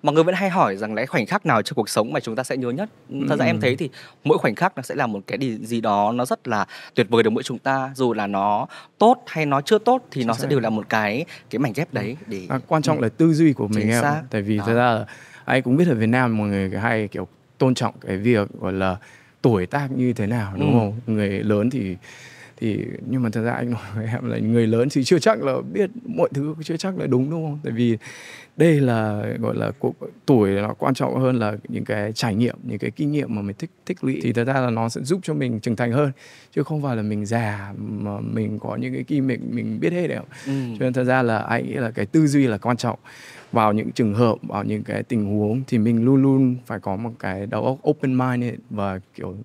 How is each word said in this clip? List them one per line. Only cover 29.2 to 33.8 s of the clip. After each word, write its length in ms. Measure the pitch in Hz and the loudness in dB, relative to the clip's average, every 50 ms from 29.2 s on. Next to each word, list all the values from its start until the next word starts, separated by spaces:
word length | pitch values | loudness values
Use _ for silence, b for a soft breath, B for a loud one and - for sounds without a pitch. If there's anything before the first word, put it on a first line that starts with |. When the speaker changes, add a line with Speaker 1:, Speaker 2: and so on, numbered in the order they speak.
| 104 110 - 113 | -2 -4 -4 -2
Speaker 2:
gọi 160 | 113 113 117 | -2 -2 -2
là, 140 | 110 110 107 - - | 0 -2 -2 -2 -2
cuộc, 160 | - - - _ - - - - _ | -4 -4 -4 _ -14 -16 -16 -10 _
tuổi 240 | - 143 117 104 98 | 4 6 6 6 6
nó 240 | 98 98 101 107 - - | 4 2 0 -2 -4 0
quan 160 | - 139 131 | 0 0 2
trọng 260 | - 139 127 123 127 | 2 0 0 0 2
hơn 180 | 131 127 127 120 | 2 2 2 2
là 180 | 113 104 107 107 - - | 0 -2 -2 -6 -8 -8
những 160 | 117 107 107 | -6 -6 -4
cái 280 | 107 110 107 104 107 | -4 -2 -2 -2 -4
trải 220 | 110 - - 120 98 | -4 -2 -2 0 2
nghiệm, 220 | 104 120 120 - - | 2 2 0 0 -4
những 160 | - 131 113 101 | -8 -8 -6 -4
cái 120 | - 120 | -4 -6
kinh 220 | 113 - 151 147 | -4 -2 -2 0
nghiệm 220 | 147 147 135 120 117 | 0 -2 -2 -2 -4
mà 80 | 104 | -4
mình 140 | 101 101 107 | -4 -6 -6
tích, 140 | _ - 165 _ _ | _ -10 -12 _ _